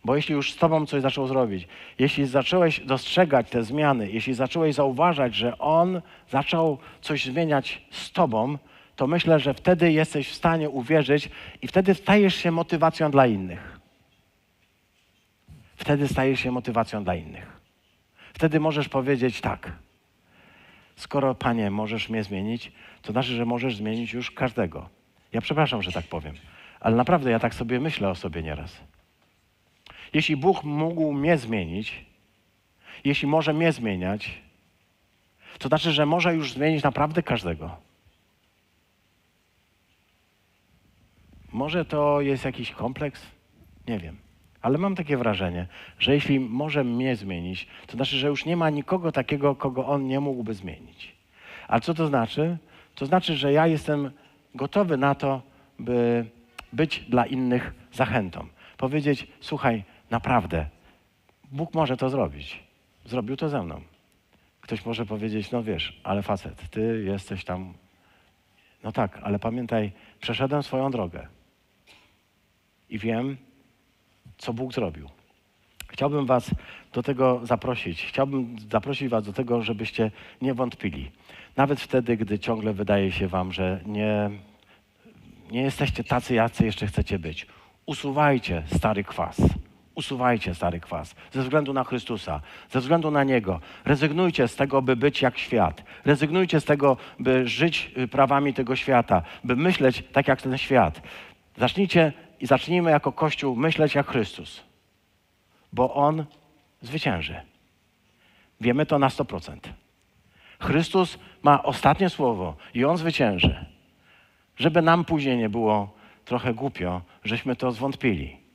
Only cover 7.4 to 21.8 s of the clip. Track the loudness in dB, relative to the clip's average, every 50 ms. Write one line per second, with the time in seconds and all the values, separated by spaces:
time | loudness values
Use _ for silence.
7.4 | 0 2 2 0 0 -2 -10 -10 -14 _ -14 -14 -14 -8 _ 2 2 2 4 0
8.4 | 0 0 -2 -6 _ -18 -20 -20 -20 _ _ -2 0 0 2 2 4 6 4 6
9.4 | 4 2 -2 0 2 2 4 6 6 4 4 4 2 0 -2 -4 -4 -4 -10 -2
10.4 | 0 0 2 2 -2 -2 -4 -6 -2 2 4 4 4 4 2 2 0 -4 -14 -18
11.4 | -18 -20 -16 -12 -12 0 2 2 4 4 2 2 4 4 6 8 6 6 4 2
12.4 | 0 0 0 0 0 0 2 4 4 2 4 2 0 4 6 6 6 6 4 0
13.4 | -2 -6 -8 -12 -14 -18 -20 -20 _ _ _ _ _ _ _ _ _ _ _ _
14.4 | _ _ _ _ _ _ _ _ _ _ _ _ _ _ _ _ _ _ _ _
15.4 | _ _ -20 -20 -20 _ _ -10 0 0 2 2 2 0 2 2 2 2 2 0
16.4 | 0 -2 -2 -2 -4 -2 0 0 0 0 -4 -6 -4 -2 -4 -4 -6 -12 -16 -16
17.4 | -18 -20 -20 -20 _ _ _ _ _ _ _ _ _ _ _ _ -20 -20 _ 0
18.4 | 0 2 2 2 2 2 0 0 -2 -2 -2 -2 0 0 0 2 0 -2 -2 -2
19.4 | -4 -4 -4 -4 -10 -14 -16 -16 -20 _ _ _ _ _ _ _ _ _ _ _
20.4 | _ _ -20 _ -20 -20 -20 _ _ _ _ -20 -14 -2 -2 2 2 2 0 0
21.4 | 0 0 0 2 0 0 -2 -2